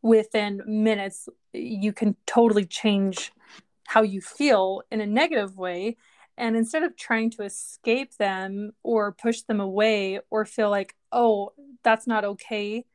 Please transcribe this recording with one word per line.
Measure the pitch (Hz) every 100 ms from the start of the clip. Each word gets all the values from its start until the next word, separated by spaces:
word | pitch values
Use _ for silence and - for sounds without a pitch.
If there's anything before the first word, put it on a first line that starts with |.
within | 226 226 214 220 208 196 208
minutes, | 214 214 208 196 - - - _
you | - 247 214 208
can | 202 214 202 -
totally | - 233 214 185
change | - 220 202 196 180 - _ _ - _ _ -
how | 226
you | 220 196
feel | - - 285 220 190 196 -
in | 220
a | 208
negative | 214 330 294 196 190
way. | 185 175 202 233 _ _ _ -
And | 233 226
instead | 226 311
of | 330 -
trying | - 226 226
to | 226
escape | 202 - - - - 233 277 -
them | 202 190 190 196 208 -
or | - 226 208
push | - 233 233
them | - 214
away | 196 190 214 214 190 196 -
or | 214 214
feel | - 214
like, | 202 196 - _
"Oh, | 240 240 208 202 _ 277 254
that's | - 226 233
not | 220
okay | 202 202 - 214 208 220 247